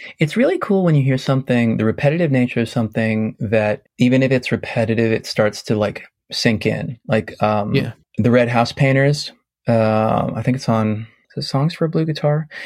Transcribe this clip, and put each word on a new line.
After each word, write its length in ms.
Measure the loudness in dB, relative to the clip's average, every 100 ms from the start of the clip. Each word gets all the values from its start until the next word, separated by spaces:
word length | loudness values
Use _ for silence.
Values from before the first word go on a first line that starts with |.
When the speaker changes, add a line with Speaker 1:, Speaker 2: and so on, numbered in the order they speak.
| -12 -2
Speaker 1:
It's 180 | -2 2
really 220 | 0 0
cool 260 | 0 2
when 120 | 4 2
you 60 |
hear 140 | 2 0
something, 600 | 0 -2 0 0 2 2
the 80 |
repetitive 480 | 0 0 0 2 2
nature 280 | 2 0 0
of 80 | -2
something 680 | -2 -2 -2 -2 0 -2 -4
that 480 | -2 0 0 -2 _ 0
even 240 | 4 4
if 100 | 4
it's 180 | 0 0
repetitive, 640 | -4 -2 -2 0 2 0
it 140 | 0 -2
starts 360 | 0 0 -2
to, 140 | -2 -2
like, 280 | -2 -4 -14 _ -12
sink 340 | -4 0 0 0
in. 320 | -2 -6 -10 -2
Like, 340 | -2 -2 -2
um, 320 | 0 0 0
Speaker 2:
Yeah. 200 | -2 -2 -8 _ -2
Speaker 1:
the 140 | 2
Red 160 | 4 4
House 240 | 0 0
Painters, 580 | 0 2 4 2 0 -4 -16 _ _ 0
um, 640 | 2 2 2 2 0 -2
I 80 | -2
think 140 | -2 -2
it's 120 | 0
on, 380 | 0 0 -2 -8 _ _
is 100 | -10
it 40 | -4
Songs 240 | -2 -2
for 140 | -2 -2
a 20 |
Blue 160 | -2
Guitar? 440 | -2 -2 0 -2 -4 -12